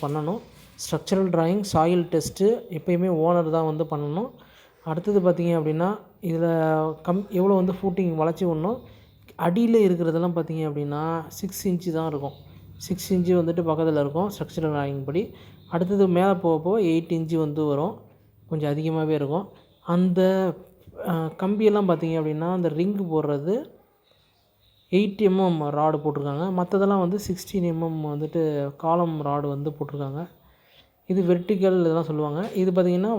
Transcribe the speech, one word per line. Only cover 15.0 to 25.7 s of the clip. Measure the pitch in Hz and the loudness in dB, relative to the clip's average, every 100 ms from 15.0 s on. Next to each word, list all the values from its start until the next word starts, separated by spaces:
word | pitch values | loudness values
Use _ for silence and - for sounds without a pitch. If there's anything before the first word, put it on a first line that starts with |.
படி. | 135 165 240 - - - - | -4 -4 -4 -10 -20 -20 -6
அடுத்தது | 170 180 202 190 | -2 0 4 4
மேல | 175 196 175 | 6 4 4
போக | 170 156 | 2 2
போக | 170 220 | 2 2
எயிட் | 175 165 165 | 4 2 0
இன்ச்சு | 165 160 160 | -4 0 0
வந்து | 151 151 | 0 0
வரும், | 151 143 180 - - _ _ _ - | 0 0 -2 -6 -20 _ _ _ -6
கொஞ்சம் | 156 147 147 | -4 -2 -2
அதிகமாவே | 160 160 156 | -2 0 0
இருக்கும். | 151 139 165 - - _ _ | 0 0 -2 -4 -16 _ _
அந்த, | - 175 185 180 185 190 185 160 - _ - - - | -2 2 2 4 2 2 0 -4 -14 _ -20 -8 -4
அ, | |
கம்பியெல்லாம் | 165 160 - 190 208 214 208 190 | -2 -4 -4 -2 4 4 4 2
பார்த்தீங்க | 160 165 160 | 0 0 -2
அப்படின்னா, | 151 151 170 | -2 -2 -2
அந்த | 185 170 | 0 -2
ரிங் | 151 185 202 175 | 0 -2 -2 -2
போடுறது | 156 147 143 156 240 - - _ _ _ _ _ _ _ _ _ _ - | -2 0 -2 -2 -4 -6 -18 _ _ _ _ _ _ _ _ _ _ -2
எயிட் | 185 214 196 202 | 0 0 2 2
எம்எம் | 190 185 160 | 4 2 2
ராடு | 143 | -2